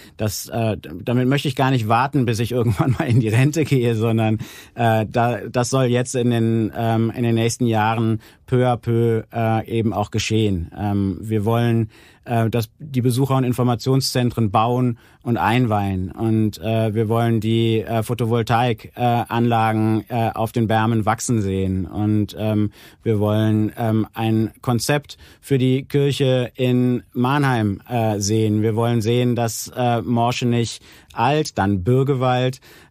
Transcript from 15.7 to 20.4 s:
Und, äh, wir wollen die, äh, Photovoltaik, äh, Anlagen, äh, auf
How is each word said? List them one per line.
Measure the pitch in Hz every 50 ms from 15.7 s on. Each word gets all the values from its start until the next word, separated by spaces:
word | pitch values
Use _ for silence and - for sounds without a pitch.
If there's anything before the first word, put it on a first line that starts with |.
| 107 104 101 98 95 92 92 92
Und, | - - 110 110 110 110 110 107 98 -
äh, | 80 110 113 113 110 113 101
wir | 113 113 104
wollen | 113 113 117 117 113 113
die, | 104 110 113 113 113 113 113 113 104
äh, | - 113 113 110
Photovoltaik, | - 123 113 123 113 117 120 113 - 120 117 123 123 117 - - - -
äh, | - 123
Anlagen, | 120 117 120 107 - - 117 120 120 117 113 113 113 110 110 110 110 110 110 101 -
äh, | 123 117 117 110
auf | - -